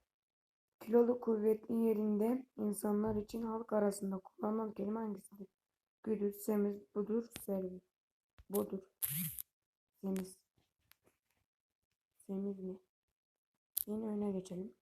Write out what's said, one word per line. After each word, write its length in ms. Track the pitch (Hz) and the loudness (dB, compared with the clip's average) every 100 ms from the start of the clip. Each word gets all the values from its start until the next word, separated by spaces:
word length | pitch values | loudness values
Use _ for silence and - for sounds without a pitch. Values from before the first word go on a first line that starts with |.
| _ _ _ _ _ _ _ _ | _ _ _ _ _ _ _ _
Kilolu 400 | - 233 240 247 | 2 6 6 4
kuvvetli 540 | 240 220 214 220 - | 2 2 4 2 0
yerinde 720 | 226 226 220 214 208 220 254 - - | 2 4 4 2 4 4 2 -4 -4
insanlar 580 | 208 202 214 208 220 214 | -2 0 0 2 2 0
için 280 | 208 233 | -2 -6
halk 300 | 226 220 233 | -4 -4 0
arasında 460 | 214 202 196 196 190 | 2 4 2 -4 -4
kullanılan 540 | - - 214 220 220 | -8 -6 -2 0 -2
kelime 260 | 208 196 220 | -4 -4 -2
hangisidir? 480 | 220 196 - 202 190 _ _ _ _ _ | -4 -6 -10 -18 -18 _ _ _ _ _
Güdür, 280 | - 214 202 | -4 0 0
semiz, 640 | 202 - 208 202 202 - - | -2 0 2 2 0 -6 -4
budur, 300 | 202 220 233 - - | 0 0 -2 -8 -4
servis. 380 | 196 185 185 _ _ _ _ _ _ - | -4 -2 -8 _ _ _ _ _ _ -4
Budur. 300 | 202 202 190 - _ - 147 170 - - _ _ _ _ _ | -2 -2 -4 -10 _ -4 -2 -4 -8 -14 _ _ _ _ _
Semiz. 360 | 196 190 185 - _ _ _ _ _ - _ _ _ _ _ _ _ _ _ _ _ _ | -4 -2 -4 -12 _ _ _ _ _ -20 _ _ _ _ _ _ _ _ _ _ _ _
Semiz 440 | - 190 196 196 | -8 -4 -4 -4
mi? 180 | 185 185 _ _ _ _ _ _ _ _ _ - - | -6 -10 _ _ _ _ _ _ _ _ _ -6 -2
Yine 180 | 214 220 | -4 -2
oyuna 240 | 208 208 | 0 0
geçelim. 440 | 190 185 180 208 - | -2 -4 -8 -8 -12